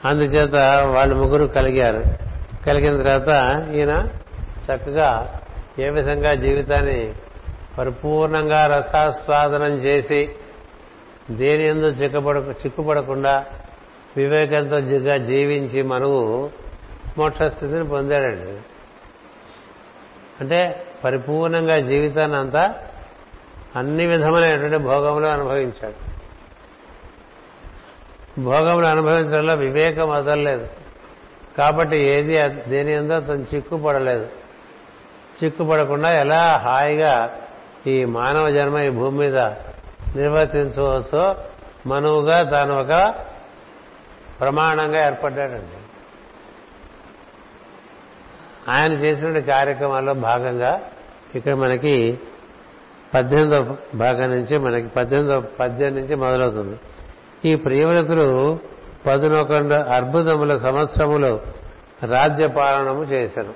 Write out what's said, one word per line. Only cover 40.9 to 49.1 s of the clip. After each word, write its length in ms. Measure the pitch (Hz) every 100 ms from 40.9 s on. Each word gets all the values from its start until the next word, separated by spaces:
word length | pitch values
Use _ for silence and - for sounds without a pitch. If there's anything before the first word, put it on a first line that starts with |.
| 131 113 147 190 190 - - - - 131
మనువుగా 560 | 135 151 151 147 165
తాను 320 | 160 143 143
ఒక 400 | 139 127 165 208 - - - - - - - - - - - - -
ప్రమాణంగా 640 | 135 147 160 156 151 156
ఏర్పడ్డాడండి. 720 | 147 139 147 135 139 120 98 - - - - - - - - - - - - - - - - - - - - - - - - - - - - - -
ఆయన 200 | 131 156
చేసినటువంటి 600 | 147 151